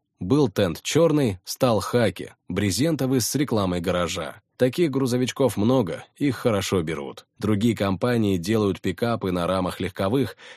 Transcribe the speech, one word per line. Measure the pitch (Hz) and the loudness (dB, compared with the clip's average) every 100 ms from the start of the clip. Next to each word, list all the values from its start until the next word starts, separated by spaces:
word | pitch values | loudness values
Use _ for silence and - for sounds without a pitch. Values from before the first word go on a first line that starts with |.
| _ - | _ -10
Был | 92 143 127 | 0 2 2
тент | - 95 80 | 2 0 -2
черный, | - - 165 151 123 90 | -2 2 4 4 0 -2
стал | - - - 104 | -10 -2 2 2
хаки, | - 123 107 - 65 - - | 0 0 0 -2 -10 -16 -8
брезентовый | 90 101 90 160 147 131 131 | -2 0 2 0 0 2 0
с | - 139 | 0 -2
рекламой | 151 110 95 90 | 0 0 0 0
гаража. | 87 90 85 90 73 - _ - | 0 0 -2 -4 -8 -12 _ 0
Таких | 131 175 165 | 0 2 0
грузовичков | 131 131 123 123 - 127 101 | 0 0 0 -2 0 0 2
много, | 110 131 90 76 - - | 2 2 0 -4 -12 -4
их | 143 - | -4 -2
хорошо | 123 101 - 95 | 0 0 0 0
берут. | 80 76 67 - - - | -2 -6 -8 -14 -20 -6
Другие | 101 104 117 110 | -2 2 2 2
компании | 101 92 123 120 101 95 | 0 0 0 2 2 0
делают | 85 110 101 - | 0 2 2 0
пикапы | 95 87 117 113 95 | -4 -2 -2 -2 -2
на | 90 85 | -2 0
рамах | 92 90 - | 0 -2 -4
легковых, | 95 - 98 135 117 - - | -6 -4 0 0 -2 -6 -20